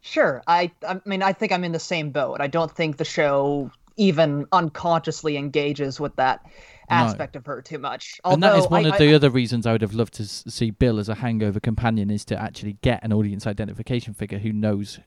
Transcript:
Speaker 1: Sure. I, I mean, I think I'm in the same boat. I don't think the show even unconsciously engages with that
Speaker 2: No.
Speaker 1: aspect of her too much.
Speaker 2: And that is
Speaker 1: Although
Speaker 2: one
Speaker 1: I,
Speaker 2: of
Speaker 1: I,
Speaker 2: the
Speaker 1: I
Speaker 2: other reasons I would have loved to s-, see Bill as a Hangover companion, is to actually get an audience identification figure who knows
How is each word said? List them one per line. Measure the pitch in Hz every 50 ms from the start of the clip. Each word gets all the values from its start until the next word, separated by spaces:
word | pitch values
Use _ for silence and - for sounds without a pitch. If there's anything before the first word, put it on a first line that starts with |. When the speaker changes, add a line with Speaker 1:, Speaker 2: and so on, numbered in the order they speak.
Speaker 1:
Sure. | _ - - 320 277 170 135 120 -
I, | - 170 175 180 175 _ _ -
I | 160 185 185 _
mean, | 208 196 190 196
I | 196 190
think | - 220 214
I'm | 190 180 180
in | 175
the | 165 160
same | - - 185 165 151 147
boat. | 131 147 135 135 127 -
I | 143
don't | 139 139 165 165 156
think | - - 170 156 143
the | - 156
show | - - - 156 143 139 139 139 143 143 143 135 117 _ _ _ _ _
even | - 208 190 156 151 160 147 143 143 139 -
unconsciously | - 180 170 156 _ - - 175 165 165 160 160 151 - - 156 147
engages | 143 143 147 135 151 143 143 147 143 143 135 135 -
with | 147 - -
that | - 131 131 - - - - - - - - - - - -
Speaker 2:
No. | 170
Speaker 1:
aspect | 170 - 113 104 - 147 - -
of | 143 120
her | 147 139 117
too | - - 151 143
much. | 131 139 120 - - - - - -
Speaker 2:
And | 180 185 165 185
that | 214 202
is | 196 -
Speaker 1:
Although | - 170
Speaker 2:
one | 175 165
Speaker 1:
I, | 156
Speaker 2:
of | 151
Speaker 1:
I, | -
Speaker 2:
the | 151 147
Speaker 1:
I | 151
Speaker 2:
other | 147 143 139
reasons | 120 131 123 110 123 117 104
I | 117
would | 113 110
have | 110 98 107
loved | 113 113 - -
to | - 107
s-, | 101 - - -
see | 113 - - 120 113
Bill | 101 _ 135 123 110 107
as | 101 107
a | 107
Hangover | - - 120 113 110 110 104 98 104
companion, | - 120 110 - 120 117 113 110 101 101
is | 104 101 -
to | - 113 98
actually | 110 - - - - 104 101 101
get | - 127 117 - -
an | 110
audience | 107 107 107 104 101 98 -
identification | 113 101 101 110 98 95 - 110 - 131 123 - 117 101
figure | - 107 98 -
who | 101 104 113 107
knows | 107 107 107 104 101 101 98 - - _